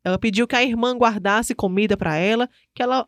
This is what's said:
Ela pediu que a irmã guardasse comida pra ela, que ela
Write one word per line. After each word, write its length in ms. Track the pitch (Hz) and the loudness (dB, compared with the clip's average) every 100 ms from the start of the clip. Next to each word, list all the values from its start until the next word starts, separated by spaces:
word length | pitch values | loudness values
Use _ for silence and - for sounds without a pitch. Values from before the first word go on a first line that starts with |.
| 180 | -4
Ela 120 | 190 | -2
pediu 300 | 226 196 240 | 0 0 2
que 80 | 247 | 2
a 80 | |
irmã 320 | 247 226 247 247 | 0 0 -2 2
guardasse 580 | 233 214 196 214 233 | 2 2 0 0 0
comida 440 | 247 190 185 214 196 | -2 -2 0 0 0
pra 180 | 165 156 | -2 0
ela, 340 | 190 226 247 _ _ | 0 0 -2 _ _
que 80 | - | -6
ela 240 | 247 262 | -2 -2